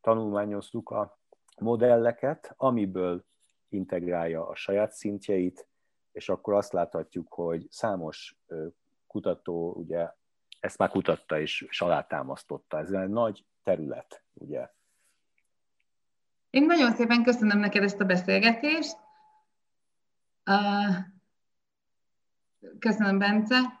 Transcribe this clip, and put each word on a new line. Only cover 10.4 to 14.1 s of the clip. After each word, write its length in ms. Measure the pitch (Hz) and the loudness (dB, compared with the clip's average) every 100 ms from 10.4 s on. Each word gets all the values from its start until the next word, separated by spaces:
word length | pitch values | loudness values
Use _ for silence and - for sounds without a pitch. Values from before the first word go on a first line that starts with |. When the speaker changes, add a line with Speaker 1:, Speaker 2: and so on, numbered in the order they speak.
| _ - | _ -10
Speaker 1:
ezt 180 | 92 - | -10 0
már 100 | 95 | 0
kutatta 520 | 98 90 92 - 78 | 2 0 -2 -2 -4
és, 260 | 78 - - | -2 -6 -8
és 120 | - | -4
alátámasztotta. 1000 | 90 78 - 78 65 67 - 71 _ - | 0 0 0 -8 -6 -10 -10 -14 _ -8
Ez 120 | 82 | -4
egy 180 | 98 95 | -4 -2
nagy 360 | 110 113 101 _ _ | 0 0 -2 _ _
terület, 600 | - 87 73 - - | -2 -2 -2 -10 -14